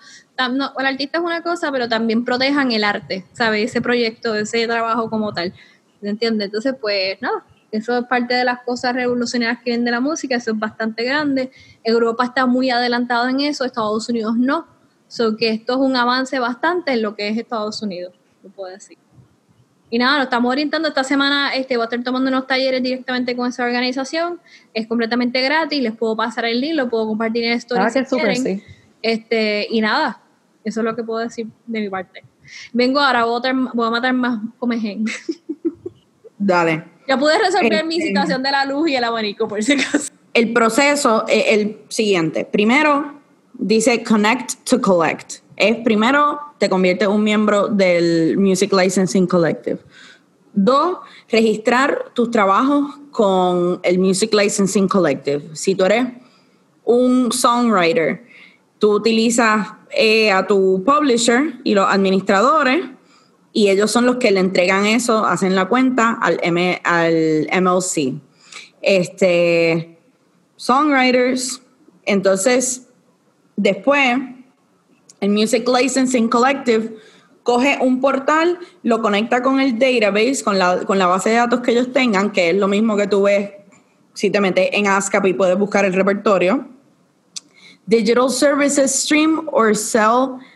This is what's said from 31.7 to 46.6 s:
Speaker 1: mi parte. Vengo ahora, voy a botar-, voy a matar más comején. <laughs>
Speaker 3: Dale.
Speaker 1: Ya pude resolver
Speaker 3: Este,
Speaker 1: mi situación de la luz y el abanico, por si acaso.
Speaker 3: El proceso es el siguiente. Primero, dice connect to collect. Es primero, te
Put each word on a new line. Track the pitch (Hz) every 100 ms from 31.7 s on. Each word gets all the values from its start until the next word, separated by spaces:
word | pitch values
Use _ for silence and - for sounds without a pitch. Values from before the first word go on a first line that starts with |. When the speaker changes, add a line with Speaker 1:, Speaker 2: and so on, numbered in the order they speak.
| 220
Speaker 1:
mi | 202
parte. | 190 185 - - _ - - -
Vengo | 233 247 277
ahora, | 277 240
voy | 233
a |
botar-, | 240 262 262 254
voy | 233 226
a |
matar | 233 254
más | 254 247 233 226 -
comején. | 240 233 214 196 220
<laughs> | - - 330 - 294 330 - - - _ _ - -
Speaker 3:
Dale. | 202 175 165 160 - _ -
Speaker 1:
Ya | 262
pude | 294 330
resolver | 392 381 240
Speaker 3:
Este, | 320 320
Speaker 1:
mi | 330
situación | 320 294 285 262
de | 269
la | 277 277
luz | 277 330
y | 262
el |
abanico, | 233 233 214 196 220
por | 208
si | 220
acaso. | 285 - 294 - _ _ -
Speaker 3:
El | 233
proceso | 240 226 226 285 285 254 220 -
es | 220 -
el | 220 208 - -
siguiente. | - 214 185 160 113 95
Primero, | - 208 269 311 285 294 - _ _ _
dice | - 196 220 220 233
connect | 233 220 208 254 - - -
to | 247
collect. | - 180 156 - - - _ -
Es | 202 226
primero, | 240 214 226 285 294 294 -
te | -